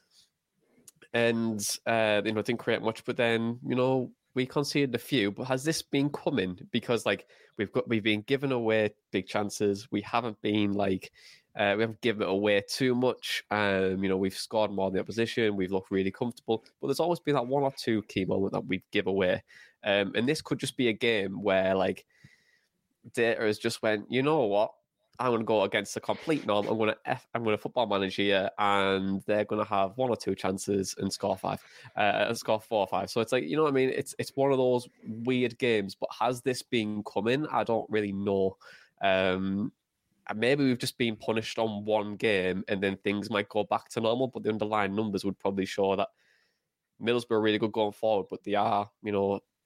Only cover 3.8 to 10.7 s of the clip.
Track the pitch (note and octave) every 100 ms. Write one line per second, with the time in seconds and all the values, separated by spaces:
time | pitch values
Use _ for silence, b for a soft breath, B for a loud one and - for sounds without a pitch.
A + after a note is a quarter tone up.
3.8 | B2+ C3 B2 - _ B2 B2+ D3+ C#3+ D3+
4.8 | C#3+ A#2 - C3+ G2+ G2+ B2 C3 C#3+ D#3+
5.8 | - C#3+ C#3+ - - C#3 F#2 F2+ - A#2+
6.8 | - A#2 A2 G2+ - b b - G2 B2+
7.8 | - A2+ G#2 G#2 G#2 C#3 C#3 B2+ A2 A2
8.8 | G#2+ - _ G2+ - G#2+ G#2 - G#2 G2
9.8 | - G#2 G#2 A#2 A#2+ G#2 A2 G#2+ G#2